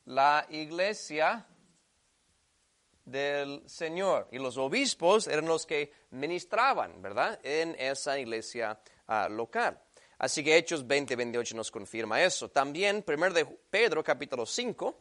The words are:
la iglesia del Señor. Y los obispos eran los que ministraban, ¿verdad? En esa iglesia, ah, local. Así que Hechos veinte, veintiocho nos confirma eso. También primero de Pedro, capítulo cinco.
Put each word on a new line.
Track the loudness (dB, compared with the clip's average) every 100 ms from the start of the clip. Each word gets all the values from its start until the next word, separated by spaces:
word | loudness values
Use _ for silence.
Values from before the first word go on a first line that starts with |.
| -4
la | 4 6 6 2
iglesia | -8 -8 -2 -2 -2 -6 0 2 0 -8 _ _ _ _ _ _ _ _ _ _ _ _ _ _ _
del | -8 -4 -2 -2 -4 -8 -14
Señor. | -8 -6 -2 2 2 0
Y | -6
los | -6 -2
obispos | 0 0 0 2 4 4 4
eran | -2 2
los | 0 0
que | -4 -4 -10 _
ministraban, | -6 -4 -4 -2 2 2 2 -2 -6
¿verdad? | -6 0 0 -2
En | -4 -2 -2 -2
esa | -4 -2 -4 -4
iglesia, | -4 -6 -6 -4 -4 -6 -14 _ -2
ah, | 0 0
local. | -2 -4 -2 -2 -2 _ _ _ -4
Así | -2 0
que | 6 6
Hechos | 4 -4 0
veinte, | 0 2 -2
veintiocho | -2 -2 -4 -6
nos | -8
confirma | -8 -10 -6 -2 2
eso. | 2 2 -2
También | 0 0 0 0 0
primero | -2 0 2
de | 2 0
Pedro, | -6 _ 2 2 2
capítulo | 0 -2 -2 -4 -4
cinco. | -2 -4 -2 -4 -6